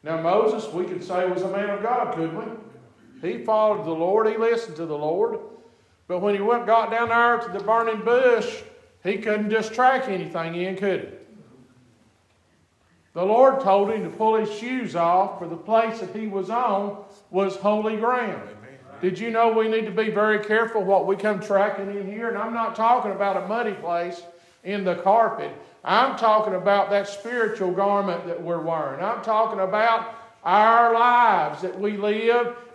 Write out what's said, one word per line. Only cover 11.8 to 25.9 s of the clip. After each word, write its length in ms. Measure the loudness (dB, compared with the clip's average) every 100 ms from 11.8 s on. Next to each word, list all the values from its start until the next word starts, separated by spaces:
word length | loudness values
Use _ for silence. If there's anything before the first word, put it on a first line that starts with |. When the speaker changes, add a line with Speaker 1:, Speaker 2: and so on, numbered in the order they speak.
| _ _ _ _ _ _ _ _ _ _ _ _ _
Speaker 1:
The 100 | -4
Lord 380 | 0 6 6 4
told 300 | 2 4 2
him 120 | -2
to 60 | -6
pull 260 | 0 2 2
his 160 | 0
shoes 440 | -6 -6 -6 -6 -2
off, 420 | 2 2 2 -4
for 100 | -10
the 80 | -12
place 440 | 0 0 0 -4
that 160 | -10 -8
he 120 | -6
was 220 | -6 -4
on 540 | -2 0 0 -2 -8 -16 -20 _
was 260 | -2 -2 0
holy 400 | 0 0 0 -2
ground. 440 | 0 0 -2 -8
Speaker 2:
Amen. 380 | -12 -18 -20 -20 -20 -4
Speaker 1:
Did 180 | -4 -4
you 100 | -4
know 220 | 2 4
we 160 | 4 2
need 180 | 0 -2
to 60 |
be 180 | -2 -2
very 340 | 0 2 0
careful 400 | 0 0 0 -2
what 220 | 2 2 2
we 100 | 0
come 240 | 0 -2
tracking 500 | 0 2 2 -2 -6 -8
in 100 | -8
here? 220 | -6 -6
And 100 | -6
I'm 160 | -6
not 220 | -4 -4 0
talking 360 | 2 4 2
about 260 | -2 -2 -2
a 100 | -4
muddy 260 | -4 -4
place 480 | -6 -4 -4 -4 -10 -16 -20 _ _
in 200 | -8 -4
the 120 | -2 0
carpet. 560 | 4 4 4 0 -10 -12 -20 -12
I'm 340 | 0